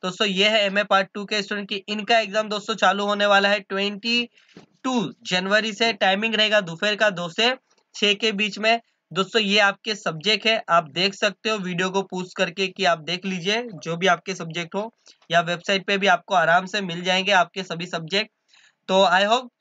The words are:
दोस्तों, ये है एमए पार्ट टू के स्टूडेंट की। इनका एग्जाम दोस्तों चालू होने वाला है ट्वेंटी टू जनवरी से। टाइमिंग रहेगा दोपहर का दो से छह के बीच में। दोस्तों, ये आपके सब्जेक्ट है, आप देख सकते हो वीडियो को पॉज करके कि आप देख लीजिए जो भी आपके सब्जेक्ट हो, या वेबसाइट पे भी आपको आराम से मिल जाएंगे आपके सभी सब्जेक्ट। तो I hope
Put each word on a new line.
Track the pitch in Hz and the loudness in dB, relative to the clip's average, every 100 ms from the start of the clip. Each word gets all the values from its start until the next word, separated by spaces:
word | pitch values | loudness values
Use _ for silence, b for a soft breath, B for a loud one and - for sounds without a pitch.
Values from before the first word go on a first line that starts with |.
दोस्तों, | 185 185 214 | -8 -2 -2
ये | 185 208 | 2 2
है | 220 202 | 2 2
एमए | 196 | 0
पार्ट | 208 196 190 | 2 2 2
टू | 214 196 | -6 -4
के | 214 | -4
स्टूडेंट | 202 208 202 | -4 -6 -6
की। | 208 196 | -10 -6
इनका | 208 202 233 | -8 2 2
एग्जाम | 214 208 214 | 2 -2 -2
दोस्तों | 208 202 214 | -6 -6 0
चालू | 196 196 202 | 2 2 0
होने | 208 208 | 0 4
वाला | 196 196 | 4 4
है | 208 | 0
ट्वेंटी | 196 196 202 202 233 240 240 B B B - _ | -2 -4 -4 -4 -2 -2 -2 B B B -20 _
टू | 262 254 170 - - | -2 -2 -2 -8 -4
जनवरी | 180 190 214 220 | -4 2 0 0
से। | 202 233 214 | -2 -2 2
टाइमिंग | 196 196 226 214 | 2 2 0 0
रहेगा | 214 214 | 2 2
दोपहर | 180 165 208 208 | 0 -4 -4 2
का | 214 | 0
दो | 175 175 | 0 -8
से | 170 233 262 _ _ _ - | 0 0 0 _ _ _ -2
छह | 208 | 0
के | 202 220 | 2 0
बीच | 202 214 202 | -2 -4 -2
में। | 214 233 _ _ _ | 0 0 _ _ _
दोस्तों, | 160 190 233 | -4 0 0
ये | 202 202 | 2 4
आपके | 202 196 - 208 | 4 0 -8 -6
सब्जेक्ट | 180 160 190 214 220 | -6 -4 -2 0 0
है, | 226 - | -2 2
आप | 170 156 | 2 2
देख | 143 196 | -2 -2
सकते | 196 214 190 214 | 0 -4 -2 -4
हो | 220 | -4
वीडियो | 180 175 190 | -4 -2 -2
को | 190 | -2
पॉज | 190 185 180 | -4 -8 -8
करके | - 180 170 190 | -4 -4 -2 -6
कि | 185 185 | 0 0
आप | 165 | 0
देख | 151 175 196 | -4 -6 -6
लीजिए | 185 170 220 247 175 | -6 -4 -4 -6 -12
जो | 165 170 | -8 0
भी | 185 | 2
आपके | 170 - 175 | 2 0 -10
सब्जेक्ट | 170 160 170 190 | -8 -8 -6 -6
हो, | 220 _ b b _ | -8 _ b b _
या | 170 | 0
वेबसाइट | 165 170 - 196 185 | 0 -4 -2 -2 0
पे | 202 | 0
भी | 196 | 2
आपको | 175 - 190 | 2 2 2
आराम | 160 175 185 | 4 2 2
से | 208 | -6
मिल | 196 170 | -6 -6
जाएंगे | 180 185 190 | -2 0 2
आपके | 196 170 - | 2 2 -2
सभी | 185 165 175 | -10 -8 -8
सब्जेक्ट। | 175 160 190 214 _ _ b b b - | -8 -4 -4 -4 _ _ b b b 0
तो | 190 196 | 4 6
I | 180 202 | 4 4
hope | 240 247 _ | 2 -2 _